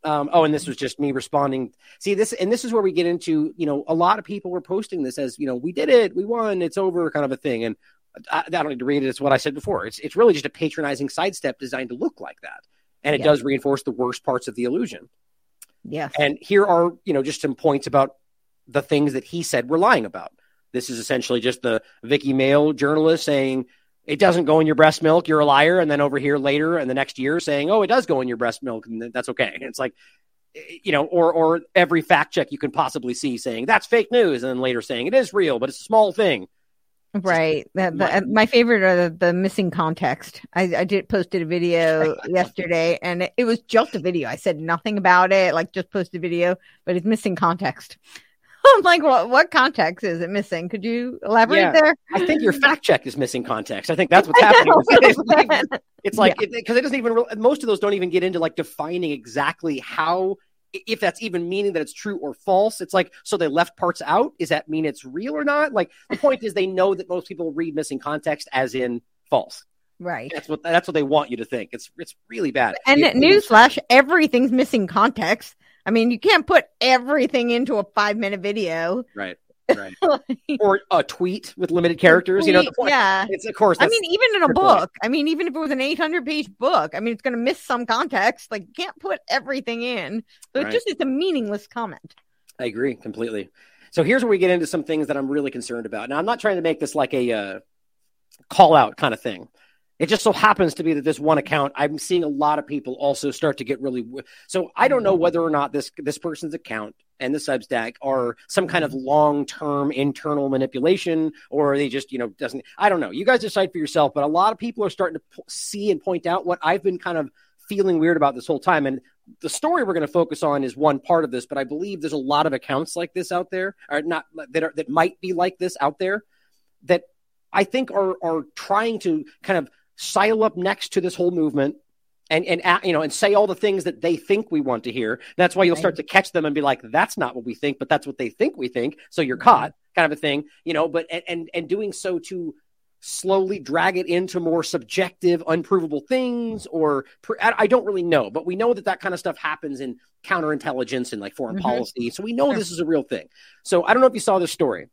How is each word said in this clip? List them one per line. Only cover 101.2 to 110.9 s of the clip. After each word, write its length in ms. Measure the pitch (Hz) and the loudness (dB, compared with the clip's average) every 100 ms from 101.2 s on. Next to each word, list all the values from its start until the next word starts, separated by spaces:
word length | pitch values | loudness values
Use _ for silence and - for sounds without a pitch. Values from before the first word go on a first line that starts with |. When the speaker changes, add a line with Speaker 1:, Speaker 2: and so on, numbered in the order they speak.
| 151 151 | 2 2
Speaker 1:
account, 360 | - 156 139 139 | 2 -2 -2 -2
I'm 240 | 147 147 | -4 -4
seeing 240 | - 180 | -4 -2
a 40 | 156 | -2
lot 300 | 139 147 151 | 0 0 0
of 80 | 147 | -4
people 300 | 143 127 127 | -10 -8 -4
also 340 | 143 139 143 | -2 -2 -6
start 300 | - 156 135 | -2 -4 -4
to 40 | |
get 160 | 120 131 | -6 -6
really 200 | 135 127 | -4 -6
w-, 220 | 113 135 - - _ | -10 -14 -18 -20 _
so 240 | 190 175 - | -6 -6 0
I 120 | 254 | 2
don't 160 | 269 | 2
know 100 | 202 | 2
whether 260 | 190 170 165 | 2 2 0
or 120 | 165 | 0
not 200 | 147 143 | 0 -2
this, 200 | 143 127 - | -4 -8 -10
this 220 | 147 147 | -8 -8
person's 380 | 170 156 160 160 | -8 -10 -10 -12
account 400 | - 110 107 _ _ _ | -10 -10 -10 _ _ _
and 160 | 131 147 | -6 -4
the 20 | |
Substack 600 | 147 131 107 123 113 - | -4 -6 -4 -6 -6 -8
are 340 | 139 135 120 113 _ | -4 -2 -2 -6 _
some 200 | - 185 | 0 0
kind 160 | 175 | 0
of 120 | 151 135 | -2 -4
long-term 960 | 131 151 151 147 139 - 151 143 143 | 0 4 4 2 -4 -6 -4 -2 -2
internal 580 | 139 139 131 156 147 139 | 0 -2 -2 -4 -2 0
manipulation, 840 | 135 131 131 151 | 0 -2 0 0